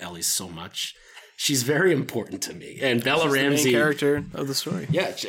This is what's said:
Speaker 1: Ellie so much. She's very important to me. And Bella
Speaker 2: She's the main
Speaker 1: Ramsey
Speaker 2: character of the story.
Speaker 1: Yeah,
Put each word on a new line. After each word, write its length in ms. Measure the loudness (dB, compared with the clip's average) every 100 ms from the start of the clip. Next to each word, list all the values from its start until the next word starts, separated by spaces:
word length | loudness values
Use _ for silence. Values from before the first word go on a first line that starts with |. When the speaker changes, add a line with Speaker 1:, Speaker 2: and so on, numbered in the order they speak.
Speaker 1:
Ellie 200 | -10 -6
so 280 | -2 -2 -4
much. 440 | -10 -10 -8 -8 -10 -20 -20 -20 -6
She's 260 | 0 0
very 300 | 2 4 4
important 480 | 4 0 -4 -6 -6
to 100 | -8
me. 240 | -10 -14 -4
And 200 | 0 2
Bella 200 | 2 2
Speaker 2:
She's 80 | 4
the 60 | 4
main 120 | 4
Speaker 1:
Ramsey 200 | 4 4
Speaker 2:
character 540 | 4 4 2 2 2 -2
of 140 | -6 -4
the 40 |
story. 340 | -4 -4 -4 -2
Speaker 1:
Yeah, 240 | -2 -2 -4